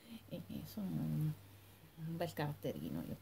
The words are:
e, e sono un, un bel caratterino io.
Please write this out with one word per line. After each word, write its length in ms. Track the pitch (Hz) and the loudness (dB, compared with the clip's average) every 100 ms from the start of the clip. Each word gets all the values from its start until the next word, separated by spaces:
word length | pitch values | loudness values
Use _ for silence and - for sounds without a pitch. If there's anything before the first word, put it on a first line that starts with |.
| 233 226 - | -10 -10 -6
e, 120 | 262 - | -6 -4
e 140 | 220 - | -4 -4
sono 220 | - 185 | -2 2
un, 440 | 156 156 151 156 151 - - - - - - 160 | 4 4 6 4 2 -6 -16 -16 -16 -16 -6 -2
un 100 | 165 | 2
bel 160 | 170 | 2
caratterino 680 | - 147 147 135 - - 160 - | 4 2 2 0 0 0 0 0
io. 100 | - | -4